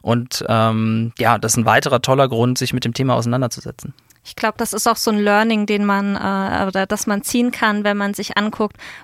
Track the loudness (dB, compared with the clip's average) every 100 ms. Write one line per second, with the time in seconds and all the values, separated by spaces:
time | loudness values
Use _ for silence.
0 | -2 0 -2 -6 0 2 2 2 0 0
1 | -2 0 2 2 2 0 4 4 4 0
2 | 2 2 2 2 2 0 -2 -2 -2 -2
3 | 0 0 0 -2 -2 -6 -12 -14 -14 -16
4 | _ _ -20 -6 -4 -2 -4 -2 0 0
5 | 0 2 4 4 4 2 0 0 2 2
6 | 0 -2 -2 -2 -2 -2 0 -2 -2 -2
7 | -2 -4 -2 0 0 0 0 0 0 0
8 | -2 -4 -6 -2 -2 -2 -4 -6 -18 -14